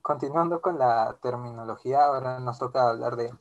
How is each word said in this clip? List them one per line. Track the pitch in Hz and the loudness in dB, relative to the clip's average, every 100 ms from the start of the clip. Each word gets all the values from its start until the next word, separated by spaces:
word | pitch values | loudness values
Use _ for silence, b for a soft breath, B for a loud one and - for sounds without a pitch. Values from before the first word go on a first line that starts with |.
continuando | - 143 143 156 170 170 | -2 -2 0 0 2 0
con | 185 170 | -2 2
la | 127 117 113 - | 4 4 2 -2
terminología, | 127 123 120 117 113 110 127 135 147 | -6 -6 -6 -10 -10 -8 -2 4 4
ahora | 135 131 127 | 2 -2 -4
nos | 127 120 | -6 -4
toca | 127 131 123 | -2 2 2
hablar | 117 120 120 | 2 -4 -4
de | 117 120 | -6 -8